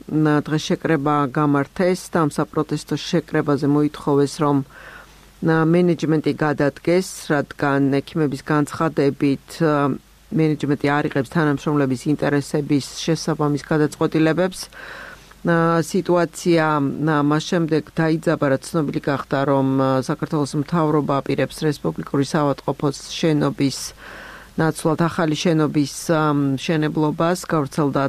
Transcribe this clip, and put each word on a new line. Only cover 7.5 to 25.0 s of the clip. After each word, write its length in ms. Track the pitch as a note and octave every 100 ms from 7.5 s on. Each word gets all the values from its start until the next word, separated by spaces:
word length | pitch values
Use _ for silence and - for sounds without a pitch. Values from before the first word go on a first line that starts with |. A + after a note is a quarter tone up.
| - C#3+ C#3 C#3
ექიმების 500 | C#3 C#3 E3 D3 C3+
განცხადებით, 1040 | - D3+ C#3+ - D#3+ D#3 C#3+ C#3 C#3+ C3 - -
ა, 340 | D#3+ D3 C#3+ - - - -
მენეჯმენტი 560 | D#3+ D#3 D3 C#3+ D3 C#3+
არ 160 | D3 D3+
იღებს 240 | C#3+ A#2+
თანამშრომლების 720 | F3 D3+ C#3 - D3 C3+ B2+ D#3
ინტერესების 760 | D3 D3 C#3+ - D#3 C#3+ C#3+ - -
შესაბამის 680 | - D#3+ - D#3 D3 C#3+
გადაწყვეტილებებს. 960 | - D#3 D3+ - D#3+ D#3+ D#3+ D#3+ F#3 - - - - - - - - -
ა, 420 | E3+ E3 E3 E3+
სიტუაცია, 800 | D#3 F#3+ E3+ F3 E3+ - F3+ E3 D#3
ა, 480 | D3+ C#3 - D#3 D3
მას 240 | D3 D3+
შემდეგ 400 | - F3 D#3 D#3 -
დაიძაბა, 540 | - D#3+ E3 F3 D3+ C#3+
რაც 160 | C3+
ცნობილი 380 | - E3+ C#3+ D3+
გახდა, 360 | - C#3 - C#3
რომ, 240 | C#3 C3+ C3+
ა, 140 | C3+ C3+ C3
საქართველოს 560 | C3 D3 D3+ D#3 C#3 D3+
მთავრობა 580 | C#3 F3 D#3 D3+ C#3 C#3
აპირებს 380 | - C#3 C3+ -
რესპუბლიკური 640 | D#3 C#3+ E3+ D#3+ D#3+ C#3
საავადმყოფოს 720 | C#3 E3 C#3+ C3+ - C#3 D3 - -
შენობის 680 | - E3+ D3 C#3+ - C#3 - - - - - - - -
ნაცვლად 480 | - D#3+ D#3 E3+ D#3